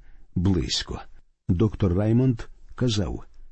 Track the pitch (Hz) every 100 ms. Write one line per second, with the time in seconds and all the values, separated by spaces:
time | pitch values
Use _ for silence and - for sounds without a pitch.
0 | - - - - 90 87 64 - - -
1 | - - - _ - 87 107 - 98 87
2 | 107 117 131 117 - - - - 127 104
3 | 80 60 - - -